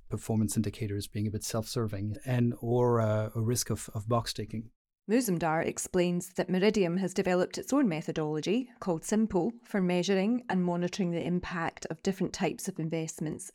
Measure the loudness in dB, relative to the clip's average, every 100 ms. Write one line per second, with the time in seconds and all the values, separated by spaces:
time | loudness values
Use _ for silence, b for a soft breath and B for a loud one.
0 | -8 -8 -2 0 2 0 -2 -2 -4 -4
1 | -6 -4 -4 -4 -4 -4 -2 -2 -2 -2
2 | -4 -6 -2 2 2 0 0 4 4 4
3 | 4 2 0 0 0 0 -2 -4 -6 -8
4 | 0 0 0 -6 -6 -8 -10 _ _ _
5 | 0 2 2 2 2 2 0 -2 -2 2
6 | 2 2 -2 -4 0 4 4 4 2 2
7 | 0 0 2 2 2 -2 0 2 4 2
8 | -2 -2 -2 -2 0 0 -2 -6 -2 -2
9 | 0 2 2 2 0 -2 -4 0 2 2
10 | 2 2 2 0 0 0 2 0 -2 -2
11 | -2 -2 0 -2 -2 -4 -4 -6 -8 -4
12 | -4 -2 -2 0 -2 -2 -6 -6 -4 -2
13 | -4 -6 -6 -6 -10